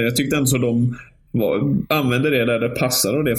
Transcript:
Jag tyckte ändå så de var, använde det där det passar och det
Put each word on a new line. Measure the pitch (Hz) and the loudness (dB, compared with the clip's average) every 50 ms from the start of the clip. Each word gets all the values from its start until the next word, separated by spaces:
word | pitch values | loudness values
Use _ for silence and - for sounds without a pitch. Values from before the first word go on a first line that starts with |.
| 117 | 0
Jag | 117 117 | 0 0
tyckte | 139 139 139 151 | 0 -2 0 0
ändå | 147 135 127 | 0 2 2
så | 135 127 | 2 2
de | 123 120 117 120 120 123 120 - - - - _ _ _ | 2 0 2 2 0 0 -2 -4 -14 -20 -20 _ _ _
var, | - 120 107 85 73 101 135 143 139 - - - | -4 -2 0 0 0 0 0 0 0 -2 -2 -2
använde | 156 156 139 127 123 127 135 151 | -2 0 0 0 0 0 0 2
det | 143 127 117 | 2 2 2
där | 120 120 110 | 2 0 0
det | 117 120 | -2 -2
passar | 120 - 147 127 - - - 95 120 147 | -2 -2 -2 -2 0 0 0 0 0 0
och | 151 | 0
det | 127 113 | 0 0